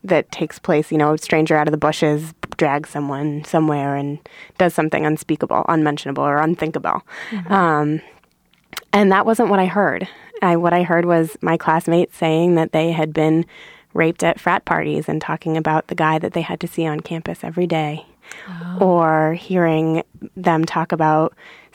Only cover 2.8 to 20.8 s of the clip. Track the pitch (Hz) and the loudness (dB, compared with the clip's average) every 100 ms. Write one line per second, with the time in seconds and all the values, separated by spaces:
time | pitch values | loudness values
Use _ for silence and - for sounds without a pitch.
2.8 | 147 147 143 139 151 147 - 165 156 147 | -4 -8 -6 -4 -4 -6 -2 0 0 0
3.8 | 139 139 143 147 - - - - 175 165 | -2 -2 -4 -8 -12 -20 -10 0 0 2
4.8 | 156 151 151 156 - 147 - - - 160 | -2 0 0 -2 -2 -4 0 -2 0 0
5.8 | 151 147 139 139 143 143 156 175 156 156 | 0 -2 -6 -4 0 0 0 -2 -4 -4
6.8 | - - - - - 208 170 196 170 151 | -4 -4 -6 -16 -10 -8 -2 2 2 2
7.8 | 147 156 - - _ _ _ _ _ - | 0 -2 -6 -20 _ _ _ _ _ -18
8.8 | - 202 196 190 214 226 208 196 185 208 | -2 2 4 4 2 2 2 2 2 2
9.8 | 170 87 190 - - 466 180 170 170 175 | 0 0 -6 -14 -16 -2 2 2 2 2
10.8 | 175 170 175 165 160 - 165 165 - 160 | 2 2 4 2 0 -2 -2 0 0 0
11.8 | - 170 - - 160 160 175 170 160 160 | 2 2 2 0 0 2 4 2 2 0
12.8 | 165 165 156 156 156 160 170 - - - | 0 0 -2 0 2 2 0 -8 -20 -20
13.8 | _ 170 165 - 170 - 175 196 - 165 | _ 0 0 0 -2 0 0 0 0 -2
14.8 | 151 147 156 156 - 156 165 160 156 156 | 0 -4 -4 -6 -4 -6 -2 -2 0 0
15.8 | - 170 156 156 175 170 165 170 170 - | -2 -2 0 0 -2 -4 -6 -6 -8 -4
16.8 | 160 151 - 165 165 170 165 170 175 160 | -4 -4 -6 -8 -8 -10 -8 -4 -2 0
17.8 | 151 156 - _ - - - 170 175 185 | -2 -6 -12 _ -20 -20 -16 -14 -8 0
18.8 | 185 175 160 156 156 170 - 185 165 156 | 4 4 4 4 2 -2 -2 0 2 2
19.8 | 160 160 - - - 190 175 160 165 165 | 2 0 -4 -14 -16 -4 0 0 0 -2